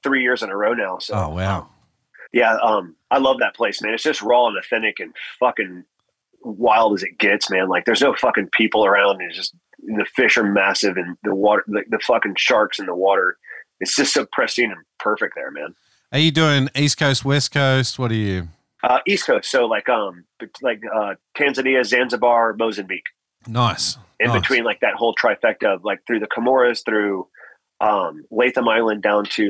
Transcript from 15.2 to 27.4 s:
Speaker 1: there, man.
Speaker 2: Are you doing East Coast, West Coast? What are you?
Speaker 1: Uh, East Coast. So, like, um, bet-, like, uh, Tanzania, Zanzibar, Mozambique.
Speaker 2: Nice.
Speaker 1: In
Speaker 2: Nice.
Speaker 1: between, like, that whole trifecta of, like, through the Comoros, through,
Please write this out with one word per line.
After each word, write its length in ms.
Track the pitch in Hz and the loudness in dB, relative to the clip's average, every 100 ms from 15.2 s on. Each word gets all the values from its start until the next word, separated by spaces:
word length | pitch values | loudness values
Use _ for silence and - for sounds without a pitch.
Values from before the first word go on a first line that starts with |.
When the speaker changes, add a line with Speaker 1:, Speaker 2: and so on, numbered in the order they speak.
| 107 - | -4 -6
Speaker 1:
there, 160 | 69 | -10
man. 220 | 71 76 - _ _ _ | -10 -14 -14 _ _ _
Speaker 2:
Are 80 | 135 | 2
you 120 | 160 | 2
doing 380 | 156 160 143 135 135 | 4 4 4 2 0
East 220 | 147 - | 0 2
Coast, 260 | 147 131 | 2 2
West 280 | 139 139 - | 2 0 0
Coast? 440 | 147 135 131 127 - | 0 2 2 0 -2
What 140 | 123 | -2
are 40 | 113 | -2
you? 340 | 104 92 85 - _ _ | -2 -4 -6 -14 _ _
Speaker 1:
Uh, 160 | 123 127 - | 0 0 0
East 180 | 196 - | -2 0
Coast. 240 | 123 - | 0 0
So, 160 | 135 117 | 0 0
like, 200 | 107 117 | 0 0
um, 380 | 117 101 87 - - | -2 -2 -8 -20 -18
bet-, 120 | 110 - | -18 -6
like, 200 | 127 110 110 | -4 -4 -4
uh, 220 | 110 104 95 _ - | -4 -4 -6 _ -2
Tanzania, 480 | 147 135 131 131 113 | -2 0 0 2 2
Zanzibar, 680 | 123 127 120 120 117 117 107 | 0 0 0 2 4 2 0
Mozambique. 480 | 113 104 95 90 - _ _ _ - | -2 -2 -8 -10 -12 _ _ _ -8
Speaker 2:
Nice. 500 | 113 120 82 - - - - | 0 0 0 -6 -6 -12 -4
Speaker 1:
In 80 | 117 | 0
Speaker 2:
Nice. 140 | 113 | 0
Speaker 1:
between, 240 | 90 127 117 | 0 0 0
like, 160 | 104 | 0
that 140 | 117 - | -2 0
whole 200 | 117 110 | -2 0
trifecta 580 | 120 104 117 110 110 | 0 2 -2 0 -2
of, 120 | 95 98 | -2 -4
like, 200 | 98 - | -6 -4
through 140 | 117 | -4
the 80 | 107 | -4
Comoros, 560 | - 117 131 123 117 | -2 2 4 2 0
through, 440 | - 107 104 95 - _ | -2 -2 0 -2 -8 _